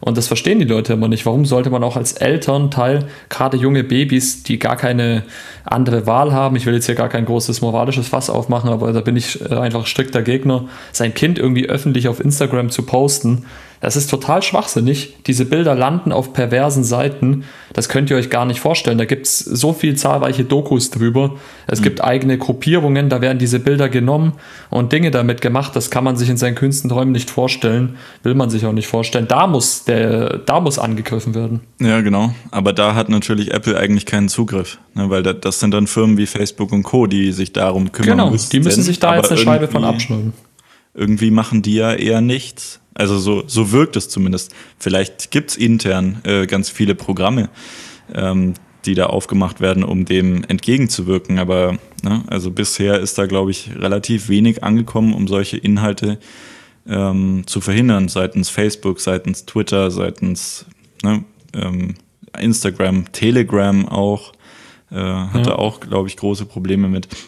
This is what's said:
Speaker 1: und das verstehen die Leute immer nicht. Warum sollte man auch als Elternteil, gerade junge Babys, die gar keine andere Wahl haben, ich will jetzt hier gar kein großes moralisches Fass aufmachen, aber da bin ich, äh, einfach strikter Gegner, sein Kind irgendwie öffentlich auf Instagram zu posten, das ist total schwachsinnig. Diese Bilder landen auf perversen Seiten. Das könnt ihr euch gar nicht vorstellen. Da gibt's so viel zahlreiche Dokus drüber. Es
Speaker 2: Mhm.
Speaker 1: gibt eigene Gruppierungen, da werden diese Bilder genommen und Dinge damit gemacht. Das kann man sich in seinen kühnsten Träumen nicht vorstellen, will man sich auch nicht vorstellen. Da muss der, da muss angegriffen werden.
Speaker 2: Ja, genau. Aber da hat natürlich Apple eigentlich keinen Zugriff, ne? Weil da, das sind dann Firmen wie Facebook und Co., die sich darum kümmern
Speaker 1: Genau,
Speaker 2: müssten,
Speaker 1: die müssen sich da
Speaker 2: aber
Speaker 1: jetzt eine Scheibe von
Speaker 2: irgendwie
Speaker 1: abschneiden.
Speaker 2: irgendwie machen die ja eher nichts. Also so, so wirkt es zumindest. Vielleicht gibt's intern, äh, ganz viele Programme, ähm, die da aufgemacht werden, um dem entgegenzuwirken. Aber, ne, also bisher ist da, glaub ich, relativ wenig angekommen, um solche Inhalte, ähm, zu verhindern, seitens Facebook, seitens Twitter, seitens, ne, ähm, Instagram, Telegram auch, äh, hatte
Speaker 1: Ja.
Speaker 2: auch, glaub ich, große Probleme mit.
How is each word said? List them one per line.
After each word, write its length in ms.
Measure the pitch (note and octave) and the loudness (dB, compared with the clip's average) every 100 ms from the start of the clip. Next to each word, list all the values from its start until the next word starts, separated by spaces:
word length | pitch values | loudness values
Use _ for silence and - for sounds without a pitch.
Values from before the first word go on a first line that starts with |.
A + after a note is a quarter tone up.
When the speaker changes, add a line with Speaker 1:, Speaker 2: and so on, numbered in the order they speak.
Speaker 1:
und 160 | - A2+ | -2 0
das 100 | A#2 | 0
verstehen 300 | - F3 G#3+ | 0 2 2
die 40 | |
Leute 280 | B2 A2 A2 | 2 0 0
immer 140 | A2 A2 | 0 0
nicht. 180 | A2 A2+ | 0 0
Warum 180 | B2+ C#3 | 2 2
sollte 220 | B2+ B2+ | 2 2
man 120 | B2 | 0
auch 120 | A#2+ A#2+ | 0 -2
als 160 | A#2+ | -4
Elternteil, 960 | - C3+ D#3+ D3 C#3+ C#3+ C3 B2 C#3+ C#3+ - - | -2 0 0 0 0 0 0 2 0 -2 -10 -10
gerade 280 | - C3 C3 | -4 -2 2
junge 280 | C3 C#3 | 2 2
Babys, 580 | C3 B2+ C#3+ B2+ B2+ - | 2 0 2 0 0 -6
die 140 | - A2+ | -4 -2
gar 180 | A#2 B2 | 0 0
keine 480 | B2 B2 A#2 A2 - - - - | 0 2 2 0 -4 -14 -20 -12
andere 420 | - B2 B2 A#2 G#2 | -4 0 2 2 2
Wahl 260 | A#2+ D3 | 2 2
haben, 240 | C3+ C3+ B2 | 2 2 0
ich 100 | B2 | 0
will 80 | |
jetzt 120 | A#2 A#2+ | 0 0
hier 80 | |
gar 140 | A#2 A#2 | 0 0
kein 160 | A#2 | 0
großes 360 | A#2 A#2 A#2+ A#2 | 0 -2 -2 -2
moralisches 480 | A#2 A2+ B2 C3+ A#2+ | 0 0 0 -2 -2
Fass 220 | B2+ - | -2 -2
aufmachen, 400 | A#2 A#2+ A#2+ A#2 | -2 0 0 0
aber 220 | A2 A2+ | 0 0
da 80 | A2+ | 0
bin 160 | A2 A#2+ | 0 0
ich, 240 | A#2+ - | -2 -6
äh, 140 | - | -4
einfach 320 | A#2+ A#2+ A#2 G#2+ | -2 -2 -2 -4
strikter 360 | - C3+ B2+ | -2 0 0
Gegner, 460 | A2+ C3 C3+ B2+ B2+ - - | 0 0 2 0 -4 -14 -10
sein 200 | - A#2 | -4 -2
Kind 240 | - D#3+ F3 | 0 0 2
irgendwie 300 | B2+ B2 C3 | 2 0 0
öffentlich 400 | C#3 D3 B2 A#2+ | 0 0 0 0
auf 120 | A#2 | 0
Instagram 500 | D3 C#3+ C3+ B2 A#2 | 0 0 0 0 -2
zu 120 | - | -2
posten, 640 | C3 B2+ C#3 C#3 A#2 B2 - - - - | 0 2 2 2 0 0 -4 -20 -20 -6
das 160 | - D3 | -2 -2
ist 120 | C#3+ | -2
total 320 | - - F3+ | -2 0 0
schwachsinnig. 720 | G3 G3 - - B2 C#3+ - - - | 2 -2 0 0 2 0 -4 -10 -2
Diese 180 | B2+ | 0
Bilder 300 | B2+ D#3 D#3+ | 2 2 2
landen 360 | B2+ C3 F3 - | 2 2 0 0
auf 220 | F#2 B2+ | 0 -2
perversen 520 | - A#2 B2 C#3+ C3+ | -2 0 2 2 2
Seiten. 600 | A#2 B2 C#3 C#3 B2+ C#3 - - - | 0 0 -2 0 0 0 -4 -18 -10
Das 160 | - - | -6 -2
könnt 180 | C3+ C#3 | 0 2
ihr 80 | C3 | 2
euch 140 | B2 | 2
gar 160 | A#2+ B2 | 0 0
nicht 120 | A#2+ | 0
vorstellen. 380 | D3+ E3 A#2+ A#2 | 0 0 2 2
Da 80 | |
gibt's 360 | A2 C3+ - - | 0 -2 -2 -4
so 340 | - A#2+ D3+ | -2 0 0
viel 200 | D#3+ D3+ | 2 0
zahlreiche 500 | C#3+ C#3 C#3 C3 C3 | 2 2 2 0 0
Dokus 440 | B2+ C#3 C#3+ B2+ - | 2 0 2 0 0
drüber. 440 | A2+ A#2 C3 C#3 C#3 - - - | 0 2 2 0 -4 -16 -14 -4
Es 140 | A2 | 0
Speaker 2:
Mhm. 40 | |
Speaker 1:
gibt 180 | G#2 - | 0 0
eigene 360 | B2 C3 C3 C3 | 0 2 2 0
Gruppierungen, 720 | C3+ A#2+ D#3 E3+ D3 C#3 C#3+ | -2 -2 0 2 2 2 2
da 100 | B2+ | 2
werden 160 | C3 B2+ | 0 0
diese 200 | A#2+ B2 | 0 2
Bilder 300 | C3+ C#3+ C3+ | 2 2 2
genommen 440 | B2 B2 D3+ D#3+ D3 - - - | 2 2 2 2 -2 -10 -18 -4
und 220 | A#2+ A#2+ | -2 2
Dinge 160 | D#3 E3 | 2 2
damit 320 | B2 A#2+ A#2 | 2 2 0
gemacht. 340 | A#2+ B2+ C#3 - | 0 0 0 -4
Das 140 | B2 | -2
kann 120 | B2+ | 0
man 140 | C3 B2 | 0 2
sich 140 | B2 | 2
in 80 | A#2+ | 2
seinen 160 | B2 | 0
kühnsten 340 | A#2 C3+ C#3 B2+ | 0 0 0 0
Träumen 240 | B2 C3 | 0 2
nicht 160 | B2 - | 0 0
vorstellen, 680 | - B2+ - A2+ A#2+ B2 - - - | -2 0 0 0 2 0 -4 -18 -6
will 120 | A#2+ | 0
man 140 | C3+ A#2+ | 2 2
sich 160 | A2 | 0
auch 80 | A2 | 0
nicht 140 | A2 - | -2 0
vorstellen. 420 | A2+ A2+ B2 A2+ | -2 0 0 2
Da 180 | B2+ F#3 | 4 4
muss 380 | C#3 - - | 2 0 -2
der, 540 | - A#2 A2+ A2+ A#2 - | 0 2 2 2 0 -4
da 220 | - D#3 | 0 0
muss 180 | D#3+ C#3+ | 0 -2
angegriffen 560 | A2+ A2 A2 A2+ A2+ | -2 -2 -4 -4 -4
werden. 260 | A2+ A2+ A2+ - - | -4 -4 -6 -8 -2
Speaker 2:
Ja, 220 | A#2 A2+ | 2 2
genau. 320 | G#2 G2+ A#2 A#2+ - | 2 2 0 -2 -6
Aber 200 | G2+ G2 | -2 0
da 220 | G2+ G#2 | 2 2
hat 160 | A2 A2 | 2 2
natürlich 420 | G#2+ - G#2+ G#2 | 0 2 -2 0
Apple 240 | G#2 A2+ F2+ | -2 0 0
eigentlich 300 | G2+ G#2 - | 2 2 2
keinen 240 | G#2 G2+ | 0 0
Zugriff, 480 | - A2+ F#2+ F2 - _ | 0 -2 -2 -4 -10 _
ne? 160 | G2+ G2 | -4 0
Weil 120 | F#2+ | 2
da, 120 | F#2+ | 0
das 260 | - G2 - | -2 -2 0
sind 120 | G#2+ | 2
dann 140 | G#2 G2+ | 2 2
Firmen 280 | A2+ A2 G2+ | 2 4 4
wie 100 | G#2 | 2
Facebook 460 | G#2 G2+ - F#2+ | -2 -4 -4 -2
und 120 | G2+ | -2
Co., 220 | F#2+ C3 G#2+ | 2 2 2
die 260 | G2 G2 | 2 0
sich 200 | F#2 F#2+ | -2 -4
darum 400 | G2+ F#2+ F#2+ F#2+ | -2 0 0 -2
kümmern 200 | - G#3 B3 | 0 2 4
Speaker 1:
Genau, 140 | F3 | 4
Speaker 2:
müssten, 200 | A2 - | 2 0
Speaker 1:
die 100 | C3+ | 2
müssen 220 | E3+ G#3 | 2 2
sich 160 | F3+ F3 | 2 2
da 100 | E3+ | 2
Speaker 2:
aber 80 | E3+ | 2
Speaker 1:
jetzt 120 | - | 2
eine 100 | D#3+ | 2
Scheibe 280 | A2+ D3+ D3+ | 4 2 2
von 140 | D3 | 0
Speaker 2:
irgendwie 120 | - | 0
Speaker 1:
abschneiden. 380 | A2+ A#2 G#2+ A2 - _ _ _ _ _ | -2 -2 -2 -4 -6 _ _ _ _ _
Speaker 2:
irgendwie 360 | - G#2 G#2+ A2+ | -4 0 2 4
machen 300 | A2 A2 A2 | 4 2 0
die 140 | G2+ | 2
ja 180 | A2 A2+ | 0 0
eher 300 | A2 A2 A2+ | 0 0 2
nichts. 580 | A#2+ C3 - - - - _ - | 2 0 -6 -16 -16 -18 _ -2
Also 220 | G2 G2+ | 0 0
so, 240 | F#2+ G2+ C#3+ | 0 0 0
so 240 | A2+ G2+ | 0 4
wirkt 240 | B2+ D#3 G#2+ | 4 4 0
es 120 | - | -4
zumindest. 460 | G2 F#2+ F#2 - - - - | -2 0 -2 -6 -18 -20 -8
Vielleicht 540 | F#2+ F#2+ G2 - - | -2 0 -2 -6 -2
gibt's 240 | C#3+ D3 - | -2 -2 0
intern, 640 | A#2 A#2 G2+ F#2 F#2 G#2+ | 2 2 2 0 -2 -4
äh, 240 | G2+ G2+ F#2+ | -2 0 0
ganz 240 | G2 G2 | -2 -2
viele 240 | - G2+ | -2 0
Programme, 540 | F#2+ - F#2 F#2+ B2+ G2+ - - - - - - | 0 -2 0 2 2 -2 -6 -20 -20 -20 -20 -12
ähm, 400 | - F#2+ F#2 F#2 F2+ - _ | -4 -2 0 0 -4 -12 _
die 100 | A2 | -2
da 120 | F#2 F2+ | 0 2
aufgemacht 540 | G2 - G2 F#2 - | 0 -2 0 0 0
werden, 220 | F#2+ F#2 | 0 0
um 220 | F#2+ F#2 | 0 -2
dem 400 | F2+ F#2 F#2 F2+ - | 0 0 2 0 -2
entgegenzuwirken. 920 | F#2+ - C3+ A2+ - F2+ F#2 - F#2 | -4 0 0 0 -2 -2 -2 0 -2
Aber, 360 | F2+ F#2 F2+ F2 - - | 0 0 0 -2 -10 -6
ne, 180 | G2 A2 A2 | -2 -2 -2
also 240 | G2+ F#2 | -6 -6
bisher 480 | F2 G#2 - G2+ G2+ | -4 -4 -2 0 0
ist 180 | G2 - | 0 -2
da, 80 | G2 | -2
glaub 220 | F#2+ F#2+ | 0 -2
ich, 220 | F#2+ A2 | -4 -8
relativ 540 | - G2 G2+ A2 A2+ G2+ | -6 -2 -2 -2 -2 0
wenig 340 | G2+ A2+ A2 | 4 4 2
angekommen, 500 | G#2 A2+ A2+ A2+ A2 | 0 0 0 0 0
um 140 | F#2+ F#2+ | 0 -2
solche 300 | G2 G2 - | -2 -2 -4
Inhalte, 640 | G2+ G#2 G#2+ G2 G#2 G#2+ - - - - - _ - | 0 0 0 -2 -4 -4 -10 -20 -20 -20 -20 _ -8
ähm, 560 | G2 G2 F#2+ F#2+ F#2+ F#2 | -4 0 0 0 -2 -4
zu 140 | G2+ | -6
verhindern, 460 | G2 G#2 B2 G2+ F#2 | -2 2 4 2 2
seitens 420 | F#2+ F#2 G2 F2 | 0 -2 -2 -2
Facebook, 520 | - G#2+ - G2 F2+ | 0 -2 0 -4 -4
seitens 440 | F#2+ F#2 - F#2+ | -2 -2 -4 -8
Twitter, 460 | - A2 G2 G2 F#2+ | -6 -4 0 0 0
seitens, 760 | F#2 F2 - F#2 F2 - - - _ _ - | -2 -6 -4 -4 -4 -8 -14 -18 _ _ -6
ne, 220 | G2+ G#2+ F#2+ _ _ | -2 -2 -4 _ _
ähm, 420 | - F#2 F2+ F#2 F#2+ _ _ - - | -8 -6 -4 -6 -8 _ _ -18 -4
Instagram, 720 | A2+ A2+ G2 F2 F#2+ F#2+ F2 | -2 0 -2 0 0 0 -2
Telegram 800 | - A2 B2 G2+ G2+ G2 G2 - | -2 2 2 2 2 2 2 0
auch, 440 | G2 G2+ G2+ - _ - - - - - | -2 -2 -2 -8 _ -20 -20 -20 -20 -12
äh, 20 | F#2 | -6
hatte 540 | F#2 F#2 F#2+ A#2+ A#2+ | -4 -4 -4 -2 0
Speaker 1:
Ja. 60 | - | 0
Speaker 2:
auch, 240 | G#2+ - | -2 -4
glaub 260 | A2 G2 F#2+ | -4 -4 -4
ich, 100 | - | -4
große 280 | G2+ G2+ | -4 -4
Probleme 440 | G2+ F#2 F#2+ G2 F#2+ | -6 -6 -2 0 0
mit. 200 | F#2+ - - | -2 -6 -14